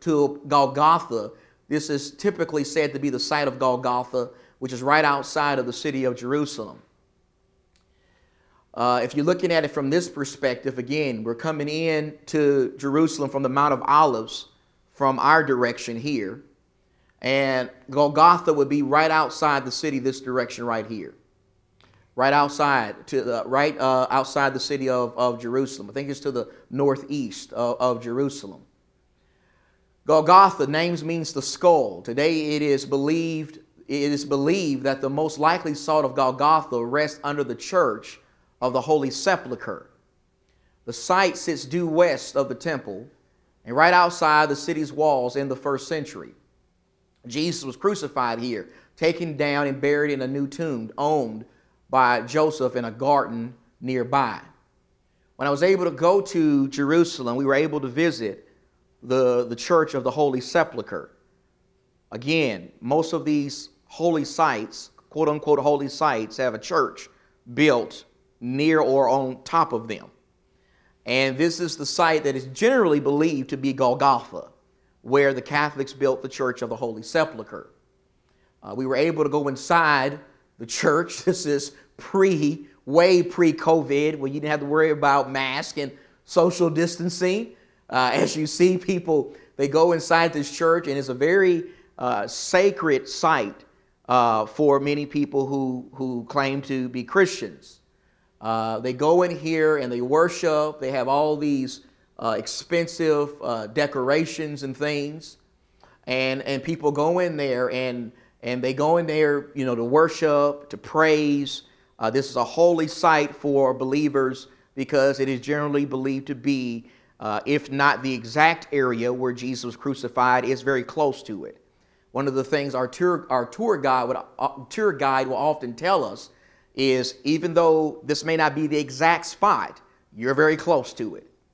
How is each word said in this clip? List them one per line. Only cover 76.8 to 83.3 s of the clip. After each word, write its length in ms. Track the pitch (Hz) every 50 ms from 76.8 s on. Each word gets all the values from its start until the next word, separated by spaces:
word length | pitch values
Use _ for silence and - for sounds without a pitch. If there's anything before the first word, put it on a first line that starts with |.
| 127 117 110 110
Sepulchre. 680 | 113 - - 165 156 156 - 110 104 - 107 80 - - _ _ _ _ _ _ _ _ _ _ _ _ _ _ _ _ _ _
Uh, 120 | - 98 101
we 80 | 123 131
were 120 | 131 135
able 260 | 127 151 165 160 160
to 80 | 151 143
go 180 | 139 151 143 139
inside 680 | 135 131 - - 170 170 165 151 147 135 131 143 147 147 - - _ _ _ _ _ -
the 80 | 117
church. 560 | 117 - - 165 165 147 160 175 170 - -
<laughs> 20 | -
This 220 | 185 175 180 -
is 260 | 151 147 139 139 - - - _ _ _
pre, 720 | - - - - 190 190 196 180 151 147 143 156 - - - _ _ -
way 380 | 131 139 165 175 190 185 175
pre-covid, 960 | 170 175